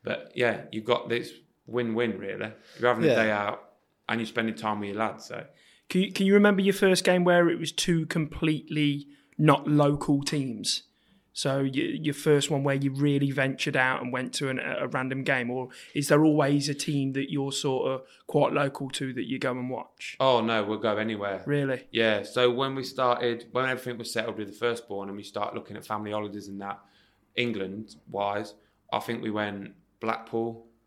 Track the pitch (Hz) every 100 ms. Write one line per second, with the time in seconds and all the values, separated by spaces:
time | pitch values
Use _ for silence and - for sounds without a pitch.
0 | 104 101 - - 120 104 - 113 110 120
1 | - 117 113 - _ _ - 117 120 110
2 | 117 95 98 101 107 - - - 120 117
3 | 147 117 110 104 104 - - _ _ _
4 | - 113 110 - 113 110 110 104 101 101
5 | 110 - - - - _ _ _ _ 180
6 | 190 - 196 202 208 196 196 190 196 185
7 | 190 180 175 175 170 - 160 - - 165
8 | 160 170 151 - 160 151 - 151 147 143
9 | - - _ - 151 143 - 147 143 143
10 | - 143 139 151 131 110 - - _ _
11 | _ _ _ - 143 139 139 135 - 156
12 | 156 139 160 147 143 143 139 139 139 135
13 | 147 139 139 131 135 131 - 135 127 131
14 | 123 127 127 - 139 131 151 - 131 131
15 | 131 135 131 131 120 127 123 - - -
16 | 139 151 156 151 139 143 143 143 - 143
17 | 135 135 135 147 139 131 143 131 131 131
18 | - _ - 151 - 147 139 135 135 -
19 | 135 123 117 131 131 127 123 120 - _
20 | - - 131 120 113 110 101 107 113 104
21 | 110 110 101 95 - 147 139 127 - 113
22 | 113 104 - 127 123 123 135 135 131 -
23 | 123 120 123 117 - 123 131 127 127 117
24 | 117 113 113 107 101 - 120 117 - 101
25 | 98 101 98 104 104 104 - 104 - 107
26 | 104 104 104 104 98 98 98 101 _ _
27 | _ _ _ - 120 107 95 98 110 -
28 | - 98 101 101 107 - _ _ _ 107
29 | 110 113 110 107 104 101 98 - _ _
30 | 110 113 - 117 117 113 - _